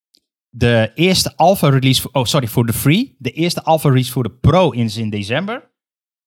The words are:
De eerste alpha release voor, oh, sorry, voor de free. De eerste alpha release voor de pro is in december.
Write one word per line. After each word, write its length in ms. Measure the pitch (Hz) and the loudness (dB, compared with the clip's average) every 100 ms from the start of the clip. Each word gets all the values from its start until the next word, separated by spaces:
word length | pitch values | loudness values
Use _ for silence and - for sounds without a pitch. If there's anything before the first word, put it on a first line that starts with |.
| _ _ _ _ _ | _ _ _ _ _
De 420 | 120 120 117 110 - | -2 2 2 0 0
eerste 400 | 180 185 - - | 2 2 -2 2
alpha 340 | 170 196 147 | 2 4 2
release 320 | 135 131 127 | 2 2 0
voor, 100 | - | -2
oh, 120 | 139 120 | -4 -2
sorry, 220 | 151 120 | -2 -2
voor 180 | - 117 | -2 -2
de 80 | |
free. 420 | 110 135 180 269 _ | 0 0 0 -2 _
De 140 | 120 | -10
eerste 320 | 151 170 165 | -4 -4 -4
alpha 260 | - 160 147 | -2 0 2
release 220 | 131 127 | 2 0
voor 120 | 135 | -4
de 80 | 113 | -6
pro 380 | - - 170 175 | -2 2 2 2
is 280 | 120 113 104 | 0 -4 -4
in 120 | 107 | -6
december. 640 | 104 98 131 196 233 - _ _ _ _ _ | -6 -4 -6 -6 -10 -14 _ _ _ _ _